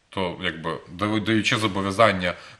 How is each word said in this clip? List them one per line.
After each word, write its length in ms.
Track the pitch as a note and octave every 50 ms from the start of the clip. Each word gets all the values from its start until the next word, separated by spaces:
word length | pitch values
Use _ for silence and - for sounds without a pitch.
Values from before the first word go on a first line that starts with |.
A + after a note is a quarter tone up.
| _ _
То, 260 | - G2 F#2+ F2+ E2 -
якби, 280 | F#2 F2+ D#2+ D#2+ D#2+ E2 D#2 C#2 - -
даю-, 320 | F2 F2 G2+ G#2 G#2+ G#2+
даючи 360 | G2+ G#2 A2+ A2 G2 - B2+
зобов'язання, 800 | A2+ A2 G#2+ F#2+ G2 F#2+ G2 F#2+ G2+ A#2 G#2+ G2 F#2 F2+ F2+ E2+ - - - -